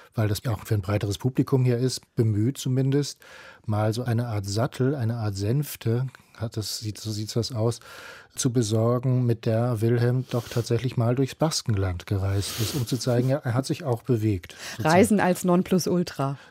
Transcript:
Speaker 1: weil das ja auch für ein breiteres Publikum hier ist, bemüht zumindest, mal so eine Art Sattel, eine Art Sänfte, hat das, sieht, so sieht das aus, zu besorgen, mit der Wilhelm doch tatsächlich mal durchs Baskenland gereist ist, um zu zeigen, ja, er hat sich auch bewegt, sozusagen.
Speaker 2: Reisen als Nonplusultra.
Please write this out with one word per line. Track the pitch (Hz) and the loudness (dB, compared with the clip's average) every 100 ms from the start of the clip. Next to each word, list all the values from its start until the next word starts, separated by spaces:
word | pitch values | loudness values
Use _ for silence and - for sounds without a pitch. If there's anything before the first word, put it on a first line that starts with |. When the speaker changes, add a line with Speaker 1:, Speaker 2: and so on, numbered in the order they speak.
| - | -8
Speaker 1:
weil | - 107 | -2 0
das | 104 | 0
ja | - | -4
auch | 104 | -4
für | - | -2
ein | 107 | -2
breiteres | 95 101 101 98 | 0 0 0 -2
Publikum | 127 - 131 135 | 0 0 2 4
hier | 127 120 | 4 2
ist, | 127 - - | 0 -2 -4
bemüht | - 113 104 113 - | 0 2 2 0 0
zumindest, | 135 127 135 139 139 - - - - - - | -2 0 2 2 0 -6 -18 -20 -20 -12 -4
mal | 104 110 | 0 0
so | 113 | 0
eine | 123 113 120 | -2 -2 -2
Art | 104 98 | -4 -4
Sattel, | 101 117 - 131 | -2 -2 0 0
eine | 147 113 113 | 0 -2 -2
Art | 107 98 | -4 -2
Sänfte, | 101 139 143 - 113 117 131 - _ - | 0 0 -2 -4 -2 -2 -2 -8 _ -10
hat | 113 - | -8 -6
das, | 101 - | -6 -6
sieht, | 107 101 | -8 -8
so | 107 | -6
sieht | 107 107 120 | -6 -4 -4
das | 110 | -4
aus, | 123 117 113 - - - - - | 0 -2 -2 -8 -18 -18 -20 -12
zu | - 135 | -4 0
besorgen, | 123 107 110 117 123 131 127 120 | 2 2 2 4 2 2 2 2
mit | 113 | 0
der | 117 113 120 113 | 0 2 2 2
Wilhelm | 113 120 120 127 123 | 2 4 2 0 0
doch | 123 - | -4 -2
tatsächlich | 123 113 117 127 120 | -2 0 0 0 0
mal | 113 | 0
durchs | 127 131 | 2 0
Baskenland | - 160 - - 101 95 87 - | 0 -2 0 -2 0 0 -4 -2
gereist | 98 98 98 - - | -2 0 0 -2 -4
ist, | 110 | -4
um | 156 117 | -2 -2
zu | 123 | -2
zeigen, | 131 120 127 | 0 2 2
ja, | 143 | 0
er | 127 | 0
hat | 117 - | -2 -2
sich | 151 | -4
auch | 160 113 | -2 -2
bewegt, | - 120 110 95 - - - - | 0 2 2 0 -4 -14 -12 -2
sozusagen. | 156 | 4
Speaker 2:
Reisen | 175 233 208 | 6 6 6
als | 185 180 | 4 2
Nonplusultra. | 185 180 185 185 - 180 175 - 139 139 - | 2 2 4 0 2 0 -2 -4 -4 -6 -12